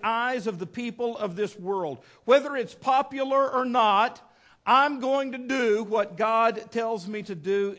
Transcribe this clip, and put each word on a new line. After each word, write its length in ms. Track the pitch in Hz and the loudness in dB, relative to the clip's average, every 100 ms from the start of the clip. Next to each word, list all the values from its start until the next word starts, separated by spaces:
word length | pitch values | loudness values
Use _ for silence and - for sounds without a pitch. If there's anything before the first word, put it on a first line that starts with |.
eyes 420 | 214 226 247 254 208 | -2 -2 -2 -2 -4
of 140 | 175 | -6
the 80 | 185 | -8
people 480 | - 240 233 233 226 | -8 -8 -4 -6 -4
of 180 | 202 | -6
this 240 | 175 208 - | -4 -6 -6
world, 400 | 180 196 165 123 - - - | -6 -4 -4 -8 -14 -6 4
whether 300 | 277 285 277 | 4 4 -4
it's 180 | 214 | -6
popular 760 | - 247 262 277 269 269 269 269 | -6 0 2 0 -2 0 2 2
or 140 | 254 | 0
not, 580 | 254 240 220 196 240 - - _ _ _ | 0 2 4 4 2 -2 -18 _ _ _
I'm 360 | - 254 294 277 | 2 4 4 0
going 320 | 262 277 269 | 0 0 -2
to 60 | 247 | -6
do 440 | 247 262 233 208 | -4 0 2 2
what 340 | 208 220 208 175 | 0 -2 -2 -2
God 540 | 220 226 226 214 - | 0 4 2 0 -6
tells 380 | 233 226 226 175 | -4 -4 -4 -6
me 160 | 214 | -10
to 100 | 202 | -10
do 400 | 175 160 202 202 | -8 -2 -2 -2